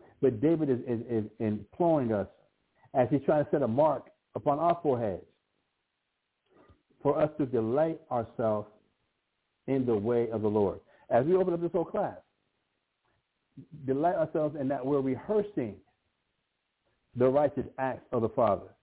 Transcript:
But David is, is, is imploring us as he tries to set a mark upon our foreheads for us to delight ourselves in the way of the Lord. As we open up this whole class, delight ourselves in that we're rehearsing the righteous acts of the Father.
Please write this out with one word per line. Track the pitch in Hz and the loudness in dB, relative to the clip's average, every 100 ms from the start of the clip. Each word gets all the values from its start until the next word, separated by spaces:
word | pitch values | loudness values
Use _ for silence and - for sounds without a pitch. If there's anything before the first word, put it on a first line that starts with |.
| - - | -20 0
But | 135 110 | 0 2
David | 147 165 151 | 2 2 2
is, | 123 135 | -2 -2
is, | 117 117 | -4 -2
is | 113 104 - | -4 -4 -4
imploring | 110 107 104 - 170 156 120 | -4 -4 -6 0 2 2 2
us | 104 95 _ _ _ _ _ _ | -2 -4 _ _ _ _ _ _
as | 139 120 | 0 2
he | 139 | 2
tries | - 151 143 | 2 0 2
to | |
set | 151 | 0
a | 123 | 0
mark | 120 156 131 - _ _ - | 2 2 2 -8 _ _ -6
upon | 147 143 | -2 0
our | 170 170 | 0 0
foreheads | 151 123 113 87 - _ _ _ _ _ _ _ _ _ _ _ _ _ _ _ _ _ | 0 0 -2 -6 -10 _ _ _ _ _ _ _ _ _ _ _ _ _ _ _ _ _
for | 143 143 | 0 2
us | 151 - | 0 0
to | 135 | -2
delight | 117 110 131 165 160 - | 0 2 2 0 -2 -4
ourselves | 123 110 - 110 107 104 _ _ _ _ _ _ _ _ _ - | -4 -4 -2 0 0 -4 _ _ _ _ _ _ _ _ _ -4
in | 135 120 | -2 0
the | 110 | 0
way | 107 120 117 | 0 0 0
of | 110 | -2
the | 107 | 0
Lord. | 107 98 82 - _ - | 2 2 0 -12 _ 0
As | 170 143 | 2 4
we | 185 | 2
open | 185 | 2
up | 170 | -2
this | 170 | -2
whole | 170 160 | -2 -4
class, | 214 160 - - _ _ _ _ _ _ _ _ _ _ _ _ - - 151 131 | -4 -4 -6 -20 _ _ _ _ _ _ _ _ _ _ _ _ -20 -20 -10 -4
delight | 135 170 180 | 0 0 0
ourselves | 156 170 151 151 | -2 0 -2 -2
in | 135 | -4
that | 135 131 | -2 0
we're | 143 | 0
rehearsing | 135 127 - 214 208 - 117 92 _ _ _ _ _ _ _ _ _ _ _ _ _ 120 | 0 -4 -2 -2 -2 -4 -6 -8 _ _ _ _ _ _ _ _ _ _ _ _ _ 0
the | 127 | 2
righteous | 135 147 - 113 - | 4 2 0 -8 -4
acts | 131 120 - | -6 -6 -6
of | 123 | -2
the | 110 | 0
Father. | - 113 95 95 _ | 2 2 2 -4 _